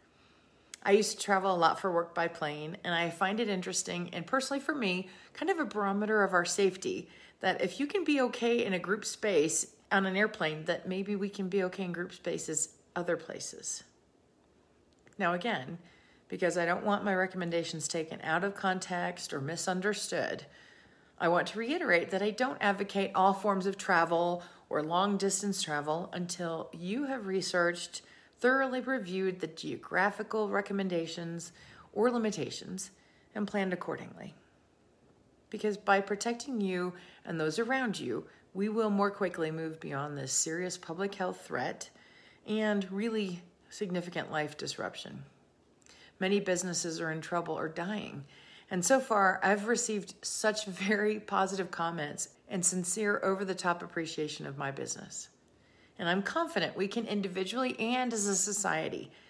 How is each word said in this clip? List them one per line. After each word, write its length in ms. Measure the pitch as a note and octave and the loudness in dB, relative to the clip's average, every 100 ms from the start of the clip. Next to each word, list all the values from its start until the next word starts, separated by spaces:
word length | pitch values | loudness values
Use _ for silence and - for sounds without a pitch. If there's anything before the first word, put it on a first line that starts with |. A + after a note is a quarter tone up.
| _ _ _ _ _ _ _ - | _ _ _ _ _ _ _ -4
I 100 | - | 4
used 260 | G3+ G#3 - | 6 6 0
to 60 | |
travel 280 | - G3 F#3+ | 2 2 4
a 60 | F3+ | 6
lot 220 | E3 - | 6 4
for 100 | F#3+ | 0
work 240 | E3+ E3+ | 0 0
by 140 | - E3+ | 0 -2
plane, 480 | - D3+ D3 D3+ - | -2 -6 -4 -8 -8
and 100 | F3+ | -2
I 160 | E3+ E3+ | 0 0
find 300 | E3+ F#3+ A3 | 0 0 0
it 80 | A3 | 0
interesting, 600 | F#3+ F#3 F3+ - F3 F3 | -2 -2 -4 -2 -4 -6
and 120 | F3 | -8
personally 360 | F3 C4 C4 C#4 | -2 -2 0 -2
for 140 | C#4 | -2
me, 340 | D4 G3+ F3+ F#3+ - - | -2 0 -2 -4 -12 -16
kind 180 | - D#4 | -6 -2
of 80 | F4+ | 0
a 60 | |
barometer 580 | A3+ G#3 G3+ G3+ G#3 G#3+ | 0 0 0 0 2 4
of 100 | G3 | 4
our 120 | F#3 | 4
safety, 640 | F3 - G3 F#3 - - - - - - | 2 4 2 2 -4 -4 -8 -16 -20 -4
that 200 | F#3+ - | 0 2
if 200 | G3 - | 0 -2
you 80 | C#4+ | -2
can 160 | G4+ | 0
be 160 | D#4+ C#4+ | 2 2
okay 440 | B3 A#3+ A#3 A#3 | 2 2 2 2
in 80 | G3+ | 2
a 60 | F#3 | 0
group 260 | F3 G#3+ | 0 -2
space 680 | - - G#3+ F3 D#3 - - - - | -2 -4 2 4 4 2 -2 -8 0
on 160 | G3+ F#3+ | 2 2
an 100 | F#3+ | 4
airplane, 480 | G#3+ - D#3 D#3 D#3 | 2 2 -2 -2 -2
that 220 | E3 F#3 | -2 -2
maybe 280 | F#3 G3 G#3 | -4 -2 -2
we 120 | G3+ | -2
can 200 | G3+ F#3+ | -4 0
be 160 | G3 | 2
okay 180 | F3+ F#3 | 2 -2
in 100 | F#3 | -4
group 200 | E3 F3+ | -4 -6
spaces 640 | - F3 E3 - D3+ - - _ | -6 -6 -4 -2 -2 -2 -6 _
other 220 | - F3 E3 | -4 0 0
places. 640 | - - - - - - - _ _ _ _ _ _ _ _ _ _ _ - - | -2 -10 -10 -10 -8 -8 -10 _ _ _ _ _ _ _ _ _ _ _ -14 -2
Now 140 | F3+ | 2
again, 460 | F3 A#3 F#3 C3 E3+ - - _ _ - | 2 0 -2 -4 -10 -14 -20 _ _ -10
because 280 | F3+ F3 F3 | 0 2 2
I 100 | E3+ | 2
don't 200 | F3+ - | 2 2
want 180 | G3+ | 2
my 120 | G3+ F#3 | 2 2
recommendations 720 | F#3 F#3 E3+ E3+ E3 D#3+ D3 | 2 0 -2 0 -2 -4 -4
taken 320 | E3 D#3+ - | -2 -4 -6
out 220 | - D#3+ | 0 0
of 100 | G3 | 0
context 800 | G3 F#3+ F#3 - F3+ F3+ F3+ - | 0 -2 0 -2 -2 -2 -4 -6
or 80 | D3 | -6
misunderstood, 1080 | C3+ E3+ - F#3 F#3 F3+ - E3+ G#2+ - - - - - - - - - | -4 -4 -2 0 0 -2 -2 -2 -2 -4 -10 -20 -20 -20 -20 -20 -20 0
I 80 | E3+ | 4
want 220 | F3 - | 4 2
to 100 | G#3 | -2
reiterate 520 | A3+ E4 E4+ F3 - | -2 0 4 4 4
that 120 | F#3+ | 0
I 80 | G#3 | 0
don't 280 | G#3 B3+ - | 2 0 2
advocate 500 | G#3 F#3+ G3+ G3+ G3 | 2 2 0 0 0
all 180 | G3 F#3+ | 6 6
forms 340 | F#3+ G#3 F#3+ F#3 | 6 2 2 2
of 100 | F#3+ | -2
travel 680 | - F3 E3 E3+ F3 F3 - - - | 4 4 6 4 2 0 -4 -18 -4
or 160 | D3+ | -2
long 320 | D3+ F3 G3+ G3+ | 2 4 4 4
distance 460 | G3 F#3+ G3+ F#3+ | 2 0 0 -2
travel 480 | - D3 C#3+ D#3+ - | -2 -2 0 -2 -2
until 580 | F3+ F3 - E3+ E3 - | -6 -4 -4 -4 -4 -6
you 320 | E3 F3 A3+ C#4+ | -8 -6 -4 -2
have 200 | C4 G3 | -4 -2
researched, 760 | F#3+ F3 F3+ E3+ F3 - - - - - - | -2 2 4 2 2 -6 -12 -16 -20 -20 0
thoroughly 400 | A#3+ C4+ C4+ B3+ | 4 4 2 0
reviewed 580 | B3 C4 F#3 F#3 F#3+ F3+ | 0 -2 -2 -2 0 -2
the 80 | E3+ | -6
geographical 1000 | - D3+ B2+ - F3+ G3+ G3+ G#3+ G#3+ G#3 | -6 -8 -8 -2 2 2 0 -4 0 0
recommendations 1040 | G3 G3+ G3 F#3+ E3+ E3 F3 E3+ E3+ D#3+ - - - - | 0 0 0 0 0 -2 -6 -6 -8 -10 -16 -20 -20 -8
or 180 | - A#3 | 2 2
limitations 800 | A#3+ A3 F3+ C#3 - - F#3 - - _ _ _ | 4 0 0 -4 -6 -8 -8 -10 -14 _ _ _
and 120 | G#3 G3+ | -6 -2
planned 260 | G#3 F#3+ | 0 0
accordingly. 640 | F#3 - - - - - - _ _ _ _ _ _ _ _ _ _ - | -2 -4 -8 -8 -14 -16 -16 _ _ _ _ _ _ _ _ _ _ -12
Because 280 | G#3 G#3+ G3 | -2 0 0
by 240 | - G3 | 4 4
protecting 600 | G3 G3+ A#3 A#3+ - A#3+ | 4 0 -2 -2 -2 0
you 320 | G3 F3+ F3+ F3+ - - | 0 0 -2 -6 -14 -14
and 160 | - E3 | -6 0
those 200 | D#3 D#3+ | 0 0
around 380 | A3+ C4+ B3 F3 | 0 2 0 -2
you, 280 | B2+ A2+ - - - | -4 -4 -6 -16 -10
we 160 | F#3 G#3 | -2 -2
will 220 | G#3+ G#3+ | 2 2
more 200 | G3+ G3+ | 4 2
quickly 420 | G3+ F#3+ F3 D#3+ | 2 -2 0 -2
move 260 | D#3+ D#3+ D#3+ | -2 -4 -6
beyond 400 | D#3+ C#3 D3 C#3+ | -6 -4 -4 -6
this 140 | C3 | -2
serious 440 | - - E3 F3+ - | 0 0 -2 -4 -6
public 380 | - E3 G3 | -8 -4 -4
health 320 | G3 F3+ F3+ - | -2 -4 -4 -6
threat 420 | C#3 C#3 - - - - - - - - | -4 -2 -6 -12 -18 -20 -20 -20 -14 -4
and 440 | G#3+ G#3+ G#3 F#3 | 0 2 0 0
really 500 | G3 A3+ A3 G3 F3 - _ - | -2 -2 0 -2 -4 -10 _ -14
significant 640 | - G3+ F3+ F3 E3+ - | -6 -2 -2 -4 -6 -4
life 240 | D3+ D3+ - | -2 -2 -4
disruption. 640 | C3+ - - - - - C#3 _ _ _ _ _ - - - - | -8 -6 -6 -8 -12 -12 -16 _ _ _ _ _ -20 -20 -16 -2
Many 220 | F#3+ G3+ | 2 4
businesses 600 | - F3+ F#3 E3 E3+ E3 | 4 0 0 -2 -2 -2
are 120 | E3 | -2
in 80 | D#3+ | -4
trouble 360 | D#3 F3 E3 D#3+ | -2 -2 -2 -2
or 120 | D#3 | -4
dying. 560 | D#3+ F3+ G#3 - C3+ C#3 - - - - | -4 -4 -4 -6 -10 -14 -18 -20 -20 -4
And 140 | F#3 | 0
so 140 | F3 C4+ | 6 6
far, 400 | C4 G#3+ F#3+ F#3 | 6 6 6 6
I've 240 | F#3+ G3+ G#3 | 4 4 4
received 460 | A#3 - G#3 F3+ - | 0 2 -2 -4 -8
such 440 | - - A3 G#3+ G3+ | -8 0 2 0 -2
very 540 | F3+ G3 G#3 G#3+ G#3+ | -2 2 4 4 0
positive 500 | - G3 F#3+ G3 F3+ | 0 2 2 0 -4
comments 600 | - E3+ E3+ D3 - - - - | -2 -2 -2 -4 -6 -8 -10 -6
and 160 | G3 | 0
sincere 560 | F3 F#3 F3 A3 G#3 G#3 | 2 2 0 0 2 2
over-the-top 600 | F#3+ G3 G3 F#3 F3+ F3 | 2 0 -2 -2 -2 -2
appreciation 640 | F3 - D#3+ - D3+ - D3+ | -4 -6 -4 -4 -4 -6 -8
of 120 | C#3 | -6
my 120 | C#3 | -6
business. 580 | C#3 - - - - - _ _ _ _ _ - - | -4 -6 -8 -10 -12 -14 _ _ _ _ _ -18 -6
And 100 | F3 | 0
I'm 140 | F#3 | 0
confident 540 | G3 E4 E4 G3+ D#3+ - | 0 0 0 0 0 0
we 120 | G3 | -2
can 180 | A#3 - | -2 -2
individually 720 | G#3 G3 F3+ F#3+ A#3 B3+ - | -2 -2 -2 -4 -2 -2 -2
and 340 | A3+ B3+ B3 | -2 0 0
as 140 | A3+ G3+ | 0 0
a 100 | G3 | 2
society 760 | - G#3 F#3+ D#3+ D#3 - - - - | 0 0 0 0 -2 -4 -10 -16 -20